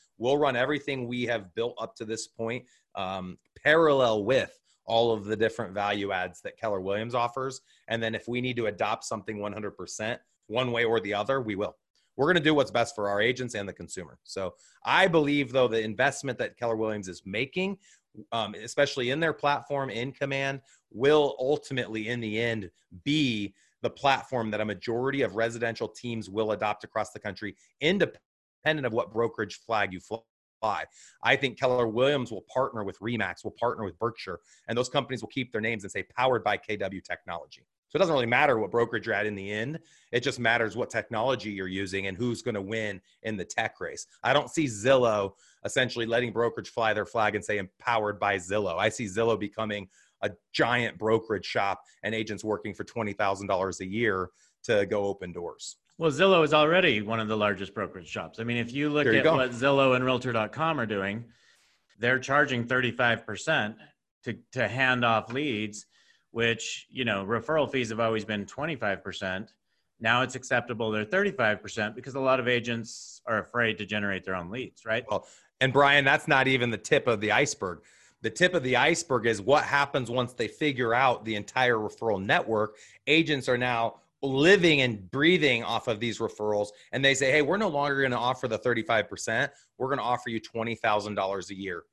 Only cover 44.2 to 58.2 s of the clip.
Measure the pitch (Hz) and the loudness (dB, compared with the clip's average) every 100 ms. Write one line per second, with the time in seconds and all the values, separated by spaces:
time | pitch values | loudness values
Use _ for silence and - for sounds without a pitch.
44.2 | 120 143 127 - 143 101 120 131 120 104 | 2 2 2 -2 -2 0 4 4 4 2
45.2 | 98 - _ _ 107 135 123 120 113 117 | -2 -6 _ _ -4 0 0 -2 0 0
46.2 | 120 113 117 113 95 - 110 107 95 117 | 0 0 -2 -2 -8 -2 0 0 -2 0
47.2 | 107 101 - 104 92 _ 123 113 104 98 | 0 0 -2 -4 -4 _ 0 0 0 0
48.2 | 101 98 87 104 95 85 110 - 107 98 | 0 0 -2 -2 -2 0 -2 -2 -6 0
49.2 | 117 101 104 - 107 104 95 _ _ - | 0 0 -2 -6 -6 -6 -10 _ _ -8
50.2 | 101 95 _ - 120 123 113 87 110 113 | -8 -8 _ 0 2 2 0 -2 2 2
51.2 | - 98 - - 98 90 - _ 101 113 | 2 -4 -2 -2 -2 -4 -10 _ -4 -4
52.2 | 104 98 107 101 107 92 98 117 104 98 | -4 -6 -4 -4 -6 -10 -8 -6 -4 0
53.2 | 101 98 101 92 95 87 95 107 113 92 | 0 0 -2 0 -2 -4 -6 -2 0 0
54.2 | 90 _ _ _ - 107 98 104 101 95 | -4 _ _ _ 0 2 2 0 -2 -4
55.2 | 90 85 85 - - - _ - 165 135 | -8 -10 -10 -12 -16 -20 _ -2 0 4
56.2 | 190 175 151 151 151 180 180 107 104 113 | 6 8 6 6 6 6 4 2 0 -2
57.2 | 107 110 104 95 95 113 92 92 - 104 | 0 2 2 0 -4 -6 -6 -8 -12 -10